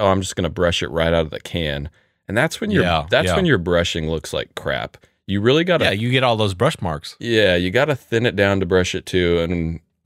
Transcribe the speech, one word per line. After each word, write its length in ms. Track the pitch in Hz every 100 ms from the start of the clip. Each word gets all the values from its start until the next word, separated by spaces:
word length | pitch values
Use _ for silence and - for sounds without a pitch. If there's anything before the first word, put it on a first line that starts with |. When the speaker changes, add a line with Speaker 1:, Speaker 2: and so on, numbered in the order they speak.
Speaker 1:
"Oh, 80 | 101
I'm 120 | 95
just 140 | 95
gonna 160 | - 85
brush 320 | 80 87 87
it 80 | 71
right 220 | 78 82
out 120 | 82 78
of 40 |
the 80 | 50
can." 500 | - 87 78 71 71 _ _ _ -
And 100 | 104
that's 240 | 156 -
when 120 | 214
your, 100 | 190
Speaker 2:
Yeah, 240 | 90 80 78
Speaker 1:
that's 180 | 113 90
Speaker 2:
yeah. 80 | 87
Speaker 1:
when 100 | 180
your 120 | 110
brushing 520 | 87 85 85 85 80
looks 220 | 80 -
like 220 | 76 - -
crap. 400 | 76 65 55 - _ _ -
You 160 | 98
really 200 | 110 151
gotta 200 | 175 165
Speaker 2:
Yeah, 60 | -
you 200 | 98 120
get 140 | 127
all 120 | 127 113
those 180 | 104
brush 260 | 90 127 -
marks. 340 | 90 76 - -
Speaker 1:
Yeah, 340 | 113 110 98
you 160 | 87 90
gotta 240 | 110 147
thin 300 | 139 - 117
it 100 | 117
down 260 | 98 98 98
to 60 | 90
brush 280 | 92 90
it 100 | 90
too. 360 | - 92 87 85
And 400 | 85 87 82 82 _ _